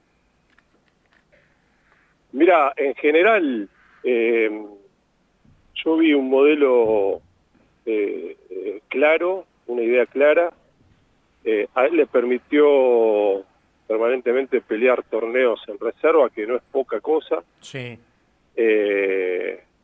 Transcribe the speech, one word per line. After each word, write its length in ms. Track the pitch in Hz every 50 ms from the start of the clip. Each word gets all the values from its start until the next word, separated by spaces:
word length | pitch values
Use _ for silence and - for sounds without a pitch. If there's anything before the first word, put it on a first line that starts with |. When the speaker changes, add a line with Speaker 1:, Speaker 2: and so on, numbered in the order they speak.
| _ _ _ _ _ _ _ _ _ _ _ _ _ _ _ _ _ _ _ _ _ _ _ _ _ _ _ _ _ _ _ _ _ _ _ _ _ _ _ _ _ _ _ _ _ _
Speaker 1:
Mirá, 400 | - 131 160 185 175 160 143 135 -
en 160 | - 139 139 120
general, 720 | - - 147 151 165 185 220 226 208 165 139 123 110 98 - _ _ _ _ _ _ -
eh, 600 | 123 123 117 113 117 117 117 110 107 107 107 104 104 101 101 98 _ _ _ _ _ _ _ _ _ _ _ _ _ _ _ _ _ -
yo 240 | - - 165 160
vi 160 | 160 165 156 147
un 160 | 139 131 131
modelo, 920 | 135 135 139 147 156 147 143 131 123 120 117 110 110 104 98 98 87 82 _ _ _ _ _ _ _ _ _ _ _ _ -
eh, 520 | 117 110 107 101 95 92 85 85 90 - _ _ -
eh, 320 | 92 95 92 104 95 107 _
claro, 580 | - - 127 143 156 160 160 175 180 190 190 - _ _ _ _
una 160 | - 120 120
idea 240 | 113 117 123 123 117
clara. 480 | - - 131 147 151 151 170 170 165 - _ _ _ _ _ _ _ _ _ _ _ _ _ _ _ _ _ -
Eh, 240 | 113 110 104 101 - -
a 120 | 127 127
él 100 | 151 170
le 100 | 160 139
permitió 1400 | - - 127 120 123 127 120 _ - 147 147 147 147 143 135 131 127 123 117 113 110 107 104 104 101 98 98 98 _ _ _ _ _ _ _ _
permanentemente 720 | - 110 110 113 120 131 131 120 127 120 131 135 - 135 117
pelear 420 | - - 110 107 123 127 123 131 -
torneos 580 | - - 110 113 113 120 127 127 120 107 - -
en 120 | - 104 -
reserva, 500 | 110 - - _ - 156 165 160 131 113
que 160 | - 113 104
no 120 | 110 131
es 40 | 117 _ _
poca 280 | - 135 127 - 117 107
cosa. 420 | - 147 156 156 - - 160 165 - _ _ _
Speaker 2:
Sí. 360 | - - - 135 127 123 117 110 _ _ _ _ _ _ _ _ _ _ - -
Speaker 1:
Eh, 1040 | 113 110 107 107 101 104 101 101 98 98 95 95 92 90 90 90 92 92 92 90 _ _ _ _